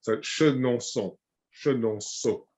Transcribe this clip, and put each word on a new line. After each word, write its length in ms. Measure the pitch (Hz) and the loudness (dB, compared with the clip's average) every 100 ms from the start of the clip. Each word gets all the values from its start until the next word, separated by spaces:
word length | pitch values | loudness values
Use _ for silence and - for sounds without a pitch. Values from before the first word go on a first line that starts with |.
So 160 | - 110 | -2 -4
Chenonceau, 1000 | - - 156 131 127 120 - - 98 - _ _ _ | -2 4 4 4 2 0 -2 -4 -4 -6 _ _ _
Chenonceau. 920 | - 151 127 113 107 101 - 123 104 - | -6 0 0 0 -2 -6 -6 -2 -2 -4